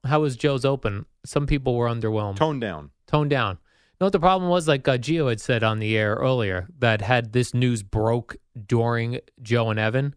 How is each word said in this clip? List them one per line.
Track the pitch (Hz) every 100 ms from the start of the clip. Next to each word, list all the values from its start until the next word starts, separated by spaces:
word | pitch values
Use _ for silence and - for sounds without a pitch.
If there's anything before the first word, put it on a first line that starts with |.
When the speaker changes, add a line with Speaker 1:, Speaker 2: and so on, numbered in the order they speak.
Speaker 1:
How | 131 151
was | 151 120
Joe's | 147 135
Open? | 135 139 110 101 - _ -
Some | 147 143
people | 147 131
were | 120 120
underwhelmed. | 117 110 107 104 98
Speaker 2:
Tone | 156 143
down. | 110 78 73 _ _
Speaker 1:
Tone | 151 147
down. | 139 107 90
You | _ _ _ _
know | 190
what |
the | 190
problem | 175 190 180
was? | 180 160
Like, | 139 139
uh, | 127
Gio | 120 165 135
had | 113
said | - 120
on | 110 110
the | 107 110
air | 107
earlier, | 104 131 127 104 92 95 -
that | 120 107
had | 101 123 117
this | 120 120
news | 123 123 117
broke | 98 110 110 120 - - _ 123 101
during | 120 117 117 117 127 - _
Joe | 113 120 113
and | 107
Evan. | 110 127 139